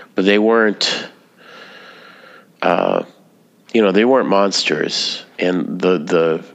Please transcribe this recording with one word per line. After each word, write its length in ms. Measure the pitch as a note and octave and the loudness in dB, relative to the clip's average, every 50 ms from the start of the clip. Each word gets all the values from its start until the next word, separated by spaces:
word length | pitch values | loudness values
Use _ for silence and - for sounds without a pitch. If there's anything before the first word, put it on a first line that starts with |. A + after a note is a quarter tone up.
| - - - | -20 -10 -4
But 100 | G2+ F#2+ | -2 0
they 140 | G2+ G#2 G#2 | 2 2 2
weren't, 680 | G#2+ A2+ A2+ A2+ A2 G#2+ G2+ - - - - - - - - _ _ _ _ - - - - - - - - - - - - - - - - - - - - - - _ _ - | 2 2 2 2 2 2 0 -2 -4 -4 -4 -6 -10 -14 -18 _ _ _ _ -20 -20 -20 -20 -20 -20 -20 -20 -20 -20 -20 -20 -20 -20 -20 -20 -20 -20 -20 -20 -20 -20 _ _ -6
uh, 420 | - F2 E2+ E2+ G1+ G1+ G1+ G1+ - - - _ _ _ _ _ _ _ _ _ _ - - | -4 -2 0 0 0 0 -2 -2 -4 -8 -12 _ _ _ _ _ _ _ _ _ _ -2 0
you 80 | A2+ | 2
know, 100 | G#2+ G2 | 2 4
they 140 | F#2 G#2 A2+ | 4 2 4
weren't 220 | B2 C3 B2+ E2 - | 4 2 2 2 2
monsters. 920 | G2 G2 G2+ G2 F2+ - - - D#2 D#2+ D#2 - - - - - - - - - - - | 2 2 2 0 0 -2 -4 -2 -2 -2 -4 -4 -4 -4 -6 -6 -8 -10 -14 -16 -8 -4
And 400 | F2+ F2+ F#2 F2 - - - F2+ | -2 -2 0 -2 -2 -4 -4 -2
the, 200 | F#2 F#2 F#2 D#2 | 0 0 0 0
the 460 | - - F2+ E2+ E2 E2 D#2+ E2+ - - | 0 0 0 2 2 0 0 -2 -6 -12